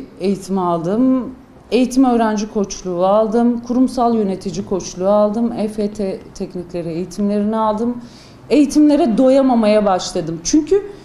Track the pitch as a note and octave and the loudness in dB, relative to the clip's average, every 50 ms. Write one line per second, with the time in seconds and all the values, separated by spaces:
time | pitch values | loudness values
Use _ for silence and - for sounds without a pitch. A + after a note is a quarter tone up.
0 | - - - - F3 G3 G3 - - - F#3+ G3 F3+ F3 E3+ E3+ D#3+ F3 G3+ A#3 | -8 -14 -10 -4 -2 -2 -2 -4 -4 -4 -4 -2 -2 -2 -2 -2 -2 -2 0 0
1 | C4 C4 C4 C4 A3+ - - - - - - - - - G3+ A#3+ B3+ - - C4 | 2 2 0 0 -2 -6 -12 -16 -20 -20 -20 -20 -6 -2 0 0 0 2 2 2
2 | C4+ B3 A#3+ A#3 A3+ G#3+ G#3+ G3+ G#3+ G#3+ - G#3+ G3 G3 - - - F#3 F3+ F3 | 2 4 4 2 2 0 0 -2 -4 -4 -4 -4 -4 -4 -6 -10 -8 -6 -2 0
3 | F#3 F#3+ G3+ G#3+ A3 G#3+ G3+ A#3 A#3 A#3+ A#3+ A#3 - - A#3+ B3+ C4 B3+ - C4+ | 2 2 4 2 2 2 2 2 2 2 0 -2 -4 -4 0 0 0 0 0 0
4 | A#3 A#3+ A#3 A3 G#3 F#3+ F#3 F#3 - G3 D#3+ F3+ G3+ - G3+ F3+ F3 - - F3+ | 0 0 2 0 0 -2 -4 -6 -6 -8 -8 -8 -6 -4 -6 -6 -6 -8 -8 -4
5 | F3+ G3 G#3 G#3 G#3 G#3 G#3 A#3 A#3 A3 - - G#3 A3 G#3+ A3 G#3 G3+ G#3 - | 0 2 2 2 2 2 0 -2 -2 -2 -2 -4 -6 -6 -4 -4 -6 -6 -4 -6
6 | G3+ F#3+ F3+ - - - - - G3 - - F3+ F3 - - F3 E3 E3+ D#3+ E3+ | -6 -6 -6 -8 -12 -14 -12 -10 -10 -10 -10 -10 -10 -8 -8 -8 -6 -6 -6 -6
7 | F#3 F3 - G#3 G3+ G3+ G#3 G#3 G3+ G#3 A3 A3 A3 G#3+ G#3+ G#3 A#3 A#3+ A#3+ - | -8 -8 -6 -4 -2 -2 0 0 -2 -2 -2 0 0 0 -2 -2 -2 -4 -4 -6
8 | - - - - - - - - - - A3+ D4 C#4+ C#4+ - D4+ D4+ D4 C#4+ D4 | -10 -18 -20 -20 -20 -20 -20 -18 -4 0 2 2 4 4 4 4 4 6 4 4
9 | E4+ A#3+ G#3 F#3+ C4 C4 C4 C#4 C4+ C4 B3 A#3 A3 G#3 G#3+ G#3+ G3+ G3+ F#3 F3+ | 2 2 2 4 4 6 6 6 4 4 2 4 4 4 4 4 4 2 2 0
10 | - - - F#3 E3 D#3 E3 E3 - - - D#4 D4+ - F#4+ G4+ G4 - - - | -2 -4 -6 -6 -6 -6 -8 -8 -2 2 2 2 4 2 2 0 0 -2 -12 -18